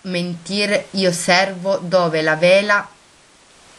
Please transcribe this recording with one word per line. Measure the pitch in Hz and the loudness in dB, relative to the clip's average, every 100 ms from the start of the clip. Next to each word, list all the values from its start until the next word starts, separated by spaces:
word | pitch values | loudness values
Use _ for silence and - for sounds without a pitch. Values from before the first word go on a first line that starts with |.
mentir | 190 180 175 170 - 202 202 208 - | -8 -6 -6 -8 -6 -4 -2 -2 -4
io | 196 185 | -2 0
servo | 170 - 180 196 180 185 196 | 0 0 2 2 -4 -4 -4
dove | 175 180 170 160 | 0 0 2 0
la | 156 156 | 0 2
vela | 175 190 208 202 202 - _ _ _ _ _ _ _ | 4 4 4 -2 -2 -18 _ _ _ _ _ _ _